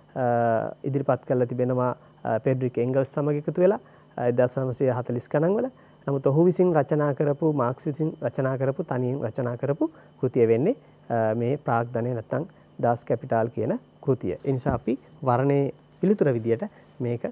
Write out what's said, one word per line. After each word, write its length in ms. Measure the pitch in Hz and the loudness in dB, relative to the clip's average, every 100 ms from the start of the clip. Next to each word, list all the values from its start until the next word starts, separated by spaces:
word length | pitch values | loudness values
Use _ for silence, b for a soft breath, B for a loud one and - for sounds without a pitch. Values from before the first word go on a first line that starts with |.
| b 139 123 117 117 110 110 - | b -4 0 2 2 0 -2 -6
ඉදිරිපත් 420 | 135 135 135 123 - | -4 -2 0 -2 0
කරලා 200 | 127 120 | 0 0
තිබෙනවා, 500 | 127 127 127 123 - B _ | 0 0 0 0 -4 B _
අ, 160 | 117 113 | -4 -2
පෙඩ්‍රික් 380 | 139 127 127 113 | 0 0 -2 -2
එන්ගල්ස් 360 | 123 135 131 | 0 0 0
සමග 220 | 151 147 147 | -2 -2 -2
එකතු 260 | 151 160 | -2 2
වෙලා, 180 | 180 220 B B B - | 2 2 B B B -2
අ, 100 | 123 | 0
එක්දාස් 300 | 120 123 135 | 2 2 0
නවසිය 340 | 131 120 131 | -4 0 0
හතලිස් 360 | 123 123 123 - | 0 -2 -6 -2
ගණන් 280 | 147 170 220 | 0 2 0
වල. 100 | 254 B B B - | -4 B B B -4
නමුත් 200 | 139 139 | 0 2
ඔහු 180 | 147 180 | 4 4
විසින් 280 | 175 180 | 4 4
රචනා 400 | 156 135 151 147 | 4 2 0 0
කරපු, 400 | 127 147 143 160 | 0 0 2 0
මාක්ස් 340 | 147 120 131 160 | 2 0 -2 -6
විසින් 260 | 139 156 - | -2 -4 -2
රචනා 340 | 127 - 131 131 | -6 -2 -2 0
කරපු, 260 | 135 135 | -2 -2
තනියෙන් 360 | 165 127 123 139 | -4 -2 -2 -2
රචනා 340 | 120 - 120 123 | -4 -4 -6 -4
කරපු 340 | 135 143 330 B B - | -4 -2 -2 B B -4
කෘතිය 260 | 127 127 113 | -2 2 4
වෙන්නේ, 280 | 113 175 277 B B - | 4 0 -2 B B -4
අ, 240 | 117 110 117 | 0 0 0
මේ 220 | 117 147 | -2 -2
ප්‍රාග්ධනය 560 | - 117 120 123 120 | -2 -2 -2 -4 -4
නැත්තම් 300 | 120 - 131 175 b b - | -6 -6 -6 -6 b b -2
ඩාස් 240 | 120 120 | 0 0
කැපිටාල් 440 | - 135 131 113 117 | -2 -4 0 -2 0
කියන 320 | 110 117 233 - _ | -2 -4 -4 -8 _
කෘතිය. 360 | 139 127 95 - 143 | -2 -2 -2 -4 -4
ඒ 60 | |
නිසා 220 | 131 143 | -2 -2
අපි 260 | 123 - 269 B - 131 | -2 -2 -4 B -4 0
වර්ණයේ 460 | 120 139 143 139 - _ - | 2 2 2 0 -6 _ -2
පිළිතුර 320 | 185 208 151 | 0 4 2
විදියට 300 | 117 113 113 208 B B - | 2 0 0 -2 B B -6
මේක 220 | 120 120 - | -4 -4 -6